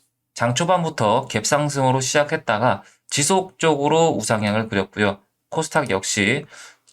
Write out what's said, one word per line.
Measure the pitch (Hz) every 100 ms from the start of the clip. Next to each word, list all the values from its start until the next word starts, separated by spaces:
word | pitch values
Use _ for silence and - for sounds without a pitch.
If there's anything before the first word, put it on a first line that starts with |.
| _ _ _
장 | - 120 123
초반부터 | 170 180 160 - 107 120 131
갭 | 107 -
상승으로 | 147 147 139 131 131
시작했다가 | 127 151 147 156 - 107 120 98 - _ -
지속적으로 | - 147 190 185 - 160 143 147 160 165 113
우상향을 | 107 110 104 107 110
그렸고요. | 98 95 104 104 98 _ _ -
코스닥 | 160 156 160 123
역시 | 95 - 110 98 139 - - - _ _